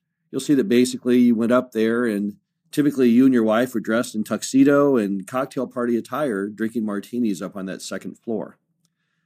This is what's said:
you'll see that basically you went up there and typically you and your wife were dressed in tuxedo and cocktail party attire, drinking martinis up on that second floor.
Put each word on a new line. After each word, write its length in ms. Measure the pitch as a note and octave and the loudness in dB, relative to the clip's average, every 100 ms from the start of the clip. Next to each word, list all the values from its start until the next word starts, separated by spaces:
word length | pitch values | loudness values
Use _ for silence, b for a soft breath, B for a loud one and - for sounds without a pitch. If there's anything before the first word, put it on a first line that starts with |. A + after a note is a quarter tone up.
| _ _ _ | _ _ _
you'll 80 | C3 | -8
see 140 | D3 | 0
that 160 | C#3 G2+ | 2 4
basically 500 | A#2+ B2 B2+ B2 B2 | 2 2 0 0 4
you 160 | B2 A2+ | 4 2
went 160 | A#2 | 2
up 220 | B2 B2 | 0 0
there 320 | A2 A2+ A#2 A#2+ | -2 0 0 -2
and 320 | G2+ G#2 - _ _ _ | -2 -4 -8 _ _ _
typically 380 | D3 C#3+ C3 B2 | -2 0 2 4
you 160 | A#2 C3+ | 6 6
and 80 | |
your 100 | B2 | 4
wife 300 | A2 A2 B2+ | 2 2 0
were 80 | A2 | -4
dressed 340 | G#2+ A2+ B2 G#2+ | -2 -2 -4 -6
in 80 | |
tuxedo 720 | G#2+ G#2+ - C3+ C#3 C#3+ C#3+ B2+ | -6 -6 0 4 4 4 4 2
and 320 | G2 G2 F#2 | 0 -4 -6
cocktail 400 | B2+ C3 C#3+ A#2+ | -8 -6 -6 -8
party 300 | B2+ A#2+ A#2 | -6 -2 -2
attire, 500 | A2+ B2+ D3 G2 G2+ | -4 -6 -4 -4 -6
drinking 380 | G#2 A2 A#2+ G#2+ | -6 -6 -4 -6
martinis 560 | G2+ - A#2+ A2 F2+ | -6 -6 -4 -2 -4
up 160 | F#2 G2 | -8 -10
on 80 | F#2+ | -10
that 160 | - | -10
second 360 | - F#2+ G2 - | -10 -12 -12 -14
floor. 400 | - G#2+ - - _ _ _ _ _ _ | -8 -8 -8 -16 _ _ _ _ _ _